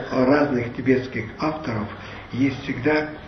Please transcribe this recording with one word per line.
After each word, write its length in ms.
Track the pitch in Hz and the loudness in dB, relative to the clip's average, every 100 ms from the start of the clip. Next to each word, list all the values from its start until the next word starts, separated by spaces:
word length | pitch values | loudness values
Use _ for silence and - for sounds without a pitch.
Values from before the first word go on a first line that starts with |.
| - | 0
разных 600 | 131 127 147 143 123 117 - | 2 4 6 4 2 -2 -2
тибетских 480 | 123 123 - 120 104 - | 4 4 2 -6 -8 -4
авторов 480 | 156 156 - 110 104 - - - - | -4 -2 -4 -4 -6 -8 -14 -14 -8
есть 300 | 117 139 131 | 0 0 0
всегда 460 | - 120 147 151 151 - | -6 -2 2 2 0 -6